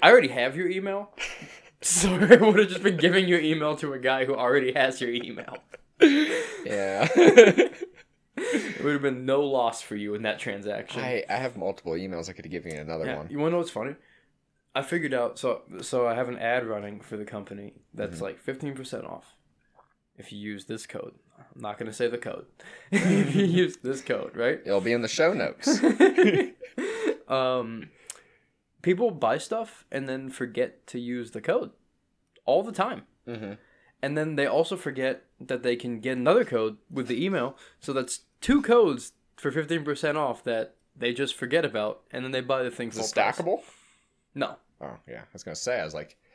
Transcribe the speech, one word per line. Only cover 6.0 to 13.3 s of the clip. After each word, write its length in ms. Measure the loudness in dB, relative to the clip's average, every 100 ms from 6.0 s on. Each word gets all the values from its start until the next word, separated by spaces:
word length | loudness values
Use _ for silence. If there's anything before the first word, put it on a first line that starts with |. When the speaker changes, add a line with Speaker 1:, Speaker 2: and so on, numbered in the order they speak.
Speaker 2:
Yeah. 1080 | 6 6 2 -2 -6 -10 -8 -4 -2 0 2
<laughs> 540 | 8 10 12 12 10 2 0 -14 -16 -20 _ _ -8
Speaker 1:
It 420 | -4 -4 -4 -6
would 100 | -2
have 80 | 0
been 240 | -2 -2 0
no 160 | 0
loss 400 | 2 0 0 -2
for 140 | -8 -8
you 180 | -6 -4
in 60 |
that 160 | -4 -4
transaction. 600 | -6 -8 -6 -8 -8 -8
Speaker 2:
I, 220 | -6 -4 -4
I 60 | -4
have 200 | -6 -6
multiple 360 | -6 -6 -6
emails. 360 | -6 -6 -8 -10
I 40 |
could 120 | -14 -12
have 60 |
given 220 | -12 -10
you 60 | -12
another 240 | -8 -6 -6
Speaker 1:
Yeah, 120 | -8
Speaker 2:
one. 100 | -10